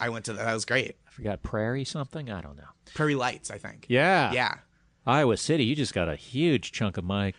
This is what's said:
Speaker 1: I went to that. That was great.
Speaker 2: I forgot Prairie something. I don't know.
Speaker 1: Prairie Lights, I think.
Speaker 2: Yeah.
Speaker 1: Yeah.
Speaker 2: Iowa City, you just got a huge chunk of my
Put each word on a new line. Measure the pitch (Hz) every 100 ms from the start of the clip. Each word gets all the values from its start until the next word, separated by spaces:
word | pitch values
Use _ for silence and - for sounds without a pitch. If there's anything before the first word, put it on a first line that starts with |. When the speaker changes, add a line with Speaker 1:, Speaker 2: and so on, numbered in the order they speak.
| 120
Speaker 1:
I |
went | 113 117
to |
that. | 101
That | 113
was | 113
great. | - 127 - - _
Speaker 2:
I |
forgot | - 107 95
Prairie | - 107 110 135
something. | 131 156 135 160 127
I | 95
don't | 73 71
know. | 73 _ -
Speaker 1:
Prairie | - 151 139
Lights, | 123 - -
I | 104
think. | 104 - -
Speaker 2:
Yeah. | 123 170 180 120
Speaker 1:
Yeah. | 123 117 - _ _ _ _ 117
Speaker 2:
Iowa | 139 135 101
City, | - 156
you | 117
just | 151 113
got | 98 82
a | 73
huge | - 127 170 127 -
chunk | - 104 95
of |
my | 90 101 98